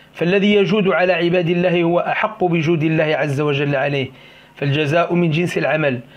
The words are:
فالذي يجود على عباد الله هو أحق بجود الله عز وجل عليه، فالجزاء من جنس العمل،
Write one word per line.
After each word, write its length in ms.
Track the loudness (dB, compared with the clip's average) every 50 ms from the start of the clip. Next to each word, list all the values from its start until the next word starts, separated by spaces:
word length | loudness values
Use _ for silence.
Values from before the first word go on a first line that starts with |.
| -20 -20 -8
فالذي 400 | -4 -2 0 2 2 2 4 4
يجود 340 | 2 2 2 2 2 2 2
على 240 | 2 2 2 2
عباد 360 | 2 0 0 2 2 0 0 0
الله 340 | 0 0 0 2 2 2
هو 160 | 2 2 0 0
أحق 440 | 0 -2 -2 -2 -4 -4 -2 -2 -2
بجود 380 | 0 0 0 0 0 0 0
الله 220 | 0 0 0 0 0
عز 360 | 0 0 -2 -2 -2 -2 -2
وجل 360 | -2 -2 -2 0 -2 -2 -2
عليه، 320 | -2 -2 -2 -2 -4 -4 -6 -10 -16 -20 -20 -20 -20 -20 -20 -10
فالجزاء 580 | -6 -4 -2 0 0 0 0 0 0 0 2 0
من 160 | 0 2 2
جنس 280 | 0 0 -2 -2 -2 -2
العمل، 420 | -2 0 0 0 0 -2 -2 -4 -8 -14 -20